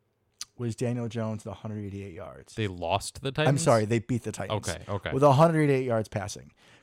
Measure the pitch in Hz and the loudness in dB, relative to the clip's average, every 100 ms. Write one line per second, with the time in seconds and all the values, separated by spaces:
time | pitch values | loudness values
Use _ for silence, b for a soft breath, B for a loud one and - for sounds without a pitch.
0 | _ _ _ - - - 120 107 123 123 | _ _ _ -18 -16 -8 -6 -4 -4 -4
1 | 117 117 110 107 107 95 110 107 101 98 | -6 -4 -4 -6 -10 -12 -10 -10 -10 -10
2 | 98 82 87 65 - - 104 90 85 98 | -12 -14 -16 -16 -12 -4 -4 -2 0 0
3 | - - 135 139 156 143 160 117 107 117 | 0 -8 -6 0 2 4 6 4 4 0
4 | - 123 107 - 98 107 - 82 87 101 | 0 -4 -4 -8 -4 -4 -4 -6 -6 -6
5 | - 131 143 135 165 156 151 135 131 113 | -4 4 6 8 6 6 2 2 2 -2
6 | 104 104 92 65 67 _ b b | -2 -6 -8 -12 -16 _ b b